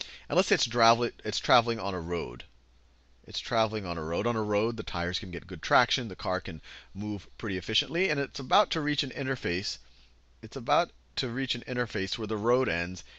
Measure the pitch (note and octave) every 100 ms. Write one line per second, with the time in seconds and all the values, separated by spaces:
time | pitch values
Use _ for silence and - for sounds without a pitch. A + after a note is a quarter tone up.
0 | - - - D#3+ - F3 - A#2+ A2+ A#2
1 | A#2+ - A2 - - C3 A#2 A2+ G2 F#2
2 | E2 F2 C2+ B1 - - _ - - _
3 | _ - - - - A#2 A2+ G#2+ F#2+ E2
4 | D#2 E2+ A2 A2+ G#2+ G#2 A2+ A2+ - F2
5 | F2 F#2 G2 E2+ - F2+ - C#3+ A#2+ -
6 | A#2+ F#2 G2 F#2 - D#2+ - - - F#2+
7 | G#2 G2+ - - G#2+ F#2 - A2 D3 D#3+
8 | F#3+ D3 C3+ - C3 C#3 G#3 E3 D3 D3
9 | C3+ C3+ C3+ C3 G#2 F2 G#2 - - -
10 | - - - - A2 C3+ A#2+ D3 F3 -
11 | _ - B2+ A#2+ C3 B2 A2 B2 A#2+ G#2+
12 | F#2+ - G#2+ G#2+ A2 B2+ B2+ E2+ F2 F#2
13 | -